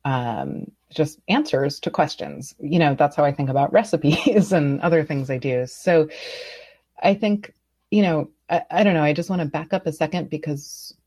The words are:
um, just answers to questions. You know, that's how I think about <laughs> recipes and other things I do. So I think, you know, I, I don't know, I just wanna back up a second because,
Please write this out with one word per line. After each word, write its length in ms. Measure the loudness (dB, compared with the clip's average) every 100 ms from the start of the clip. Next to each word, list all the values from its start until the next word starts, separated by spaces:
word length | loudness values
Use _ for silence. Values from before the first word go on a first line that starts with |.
um, 640 | -2 -2 -2 -6 -6 -8 -12 _ _
just 260 | -4 -4 -4 -2
answers 520 | -2 0 0 0 -2
to 100 | -6
questions. 640 | -2 -2 -2 -10 -10 -16 _
You 180 | -2 2
know, 160 | 2
that's 220 | 4 2 4
how 80 |
I 80 | 0
think 160 | 0 0
about 240 | 0 2
<laughs> 80 | 2
recipes 720 | 2 0 2 2 4 2 4
and 280 | 2 2 0
other 240 | 2 2
things 260 | 2 -4 -4
I 80 | -4
do. 280 | -2 -2 -4
So 420 | -4 2 4 2 -4 -14 -14 -16 -18 -20 _ _ -2
I 120 | 0
think, 400 | 2 0 -2 -4 _ _ _ _
you 120 | 2
know, 280 | 2 2 -4 _ -4
I, 120 | -4 0
I 140 | 2
don't 100 | 4
know, 80 | 4
I 100 | 2
just 180 | 0 -2
wanna 160 | -2 -2
back 260 | -4 -4
up 140 | -4 -4
a 60 |
second 360 | -2 -2 -2 -6
because, 680 | -6 -6 -8 -8 -20 -20 _